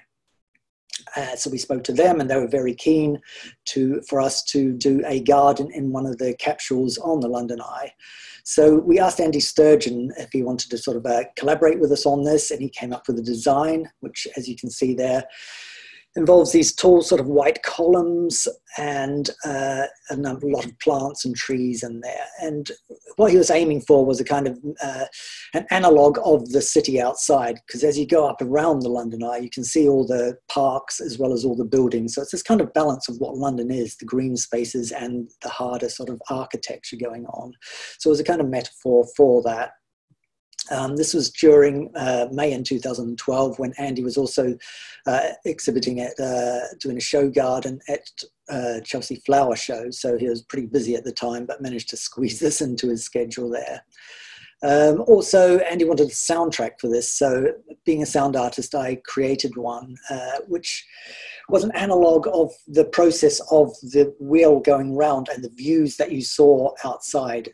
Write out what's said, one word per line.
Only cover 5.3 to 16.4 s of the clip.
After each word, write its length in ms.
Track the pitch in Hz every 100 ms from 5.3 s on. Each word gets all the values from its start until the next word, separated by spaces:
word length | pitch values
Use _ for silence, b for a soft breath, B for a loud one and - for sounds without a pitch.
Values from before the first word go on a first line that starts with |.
| 143 139 139 143
in 180 | 156 135
one 160 | 131 131
of 120 | 117
the 160 | 127
capsules 640 | 120 147 - - 127 127 123
on 220 | 165 160
the 80 | 120
London 320 | 120 120 117
Eye. 300 | - 135 139 - B B B B
So 320 | - - 151 156
we 220 | 175 180
asked 220 | 185 -
Andy 200 | 160 143
Sturgeon 720 | - - 151 151 135 120 127 -
if 100 | -
he 100 | 135
wanted 280 | 123 123 -
to 80 | 120
sort 180 | - 123
of, 100 | 120
uh, 180 | 117 120 -
collaborate 440 | 139 156 160 175
with 120 | 147
us 120 | 139
on 200 | 147 143
this, 260 | 147 151 151
and 100 | 147
he 80 | 135
came 240 | - 123
up 160 | 123 -
with 100 | 117
a 40 |
design, 680 | 117 117 117 139 156 160 160 _
which, 280 | - - - -
as 120 | 127
you 80 | 120
can 140 | 123
see 240 | - 131
there, 300 | 123 127 131 131 B B B B B B B B -
involves 340 | 160 180